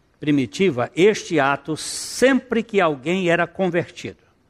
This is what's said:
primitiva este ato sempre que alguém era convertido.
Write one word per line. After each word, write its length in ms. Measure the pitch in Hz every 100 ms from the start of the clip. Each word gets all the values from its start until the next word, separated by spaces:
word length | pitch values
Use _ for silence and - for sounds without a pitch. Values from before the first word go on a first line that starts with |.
| _ -
primitiva 720 | 147 143 123 - 190 123 117
este 460 | 156 202 208 - 156
ato 380 | 135 139 - 151
sempre 840 | - - - - 254 262 - 226
que 180 | - 196
alguém 480 | 170 139 139 190 175
era 180 | 170 165
convertido. 800 | - 185 165 - - 104 - _ _